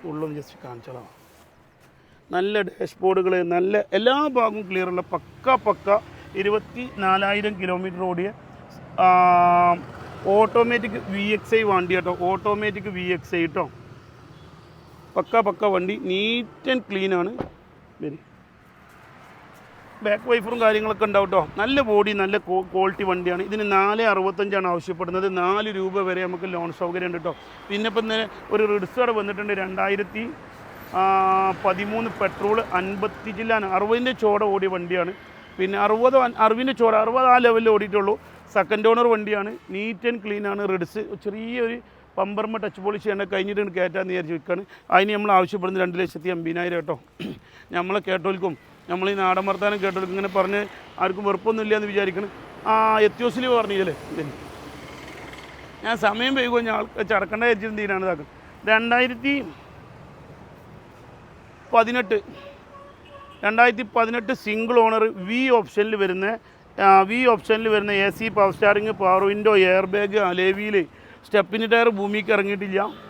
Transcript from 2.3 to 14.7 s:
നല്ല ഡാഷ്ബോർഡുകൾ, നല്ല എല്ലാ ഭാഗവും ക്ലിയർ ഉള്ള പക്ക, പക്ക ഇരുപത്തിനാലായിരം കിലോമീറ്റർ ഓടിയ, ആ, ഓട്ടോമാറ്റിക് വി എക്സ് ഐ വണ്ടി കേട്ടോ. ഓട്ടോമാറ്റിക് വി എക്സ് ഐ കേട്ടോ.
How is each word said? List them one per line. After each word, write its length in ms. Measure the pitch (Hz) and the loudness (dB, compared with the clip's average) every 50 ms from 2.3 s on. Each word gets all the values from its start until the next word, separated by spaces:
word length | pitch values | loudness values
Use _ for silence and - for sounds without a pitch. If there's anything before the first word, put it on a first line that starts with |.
| - | -4
നല്ല 260 | 180 185 202 208 214 196 | -2 -2 0 0 -2 -2
ഡാഷ്ബോർഡുകൾ, 680 | 180 - - 190 - - - 185 190 190 190 185 185 185 180 175 170 175 | -4 -6 -8 -8 -8 -6 -2 0 2 2 2 2 2 0 0 0 0 0
നല്ല 300 | 180 180 190 208 208 202 - - | 0 0 2 0 0 0 0 -2
എല്ലാ 180 | 196 220 247 269 285 302 302 254 | 0 2 2 2 2 0 0 0
ഭാഗവും 280 | 247 233 220 208 214 208 180 | 0 0 0 -2 -6 -8 -4
ക്ലിയർ 180 | 190 185 185 185 180 | -4 -4 -2 -2 -4
ഉള്ള 100 | 180 175 - 180 | -6 -6 -6 -8
പക്ക, 420 | 165 - - - - - 247 262 254 - | -8 -8 -12 -20 -6 0 0 0 2 2
പക്ക 200 | 214 190 - - 196 202 214 - - - - - - - 190 | -2 -2 0 0 0 0 0 0 -6 -20 -20 -20 -10 -8 -4
ഇരുപത്തിനാലായിരം 1120 | 196 202 208 214 - - - 240 254 247 - 202 196 190 190 190 196 196 202 208 202 208 208 180 | -2 0 -2 -2 -4 -8 -12 -12 -12 -12 -8 -2 0 2 2 2 2 0 0 0 -2 -4 -4 -4
കിലോമീറ്റർ 420 | 185 180 180 180 185 190 170 180 185 185 | -4 -4 -4 -4 -4 -6 -6 -4 -4 -4
ഓടിയ, 180 | 180 175 185 202 214 - - - - - - - - - - - - - 185 | -2 -2 -4 -6 -8 -10 -20 -20 -20 -20 -20 -20 -20 -20 -20 -10 0 4 6
ആ, 20 | 185 180 180 180 180 180 175 175 175 175 175 175 175 175 175 - - - - - - - - - 190 196 | 6 6 6 6 6 6 6 6 6 6 6 4 4 2 0 -4 -14 -16 -18 -16 -16 -16 -6 0 2 4
ഓട്ടോമാറ്റിക് 640 | 208 220 220 - 233 233 233 240 233 214 226 196 240 - - 190 | 4 4 4 4 2 2 4 2 -2 -2 -4 -8 -8 -8 -6 -6
വി 100 | 202 202 208 214 | -4 0 -2 -2
എക്സ് 180 | 202 - - 226 220 | -2 0 2 2 2
ഐ 40 | 220 208 | 4 4
വണ്ടി 240 | 196 185 180 170 180 | 2 2 2 2 0
കേട്ടോ. 180 | 180 160 180 180 180 180 180 | 0 0 -2 -4 -2 -2 -2
ഓട്ടോമാറ്റിക് 600 | 190 185 - 208 208 208 214 214 190 208 190 208 185 | -2 0 0 -2 -2 0 -2 -4 -6 -6 -10 -8 -8
വി 80 | 180 180 180 180 | -6 -4 -4 -4
എക്സ് 180 | 165 - - 185 175 | -4 -4 -4 -2 -2
ഐ 40 | 165 | -2
കേട്ടോ. 200 | 160 143 190 160 - - - - - - - - - - - - - - - - - - - - - | -2 -2 -4 -6 -6 -8 -20 -20 -20 -20 -20 -20 -20 -20 -20 -20 -20 -20 -20 -20 -20 -20 -20 -20 -20